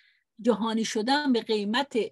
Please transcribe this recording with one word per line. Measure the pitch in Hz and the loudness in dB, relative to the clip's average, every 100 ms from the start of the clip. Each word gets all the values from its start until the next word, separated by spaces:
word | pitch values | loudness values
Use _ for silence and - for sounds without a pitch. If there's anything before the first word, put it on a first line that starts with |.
| _ _ _ - | _ _ _ -2
جهانی | 220 196 226 220 | 0 2 0 -2
شدن | 214 220 220 285 294 | -2 -2 0 0 2
به | 233 | 0
قیمت | 214 214 202 240 277 233 - | 0 -2 0 -2 0 -2 -2